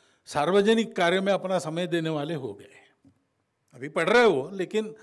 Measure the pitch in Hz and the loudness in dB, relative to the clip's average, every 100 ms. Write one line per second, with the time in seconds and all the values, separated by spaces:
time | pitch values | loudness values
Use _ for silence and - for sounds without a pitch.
0 | _ _ - 147 151 196 202 226 208 - | _ _ -10 -2 2 2 4 2 0 0
1 | 170 190 190 185 190 185 156 160 180 170 | 0 2 0 -2 0 -4 -4 -6 -4 -4
2 | 160 156 143 165 123 98 - - _ _ | -2 -4 -6 -6 -8 -12 -18 -20 _ _
3 | _ _ _ _ _ _ _ 123 139 165 | _ _ _ _ _ _ _ -16 -8 -2
4 | 165 240 233 160 156 196 175 214 214 - | 2 6 6 4 -2 -6 -4 -4 -6 -12